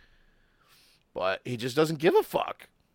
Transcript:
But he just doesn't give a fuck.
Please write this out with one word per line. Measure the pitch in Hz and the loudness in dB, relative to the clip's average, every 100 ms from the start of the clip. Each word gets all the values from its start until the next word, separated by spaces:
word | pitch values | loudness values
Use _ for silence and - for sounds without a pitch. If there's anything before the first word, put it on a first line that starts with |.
| - _ _ _ _ _ _ - _ _ _ | -20 _ _ _ _ _ _ -20 _ _ _
But | - 92 92 123 | -4 -2 -2 -6
he | 120 | -6
just | 127 135 | -2 0
doesn't | 160 151 | 0 2
give | 170 | 4
a | 403 | 4
fuck. | - - - - - _ _ | 2 -4 -4 -8 -18 _ _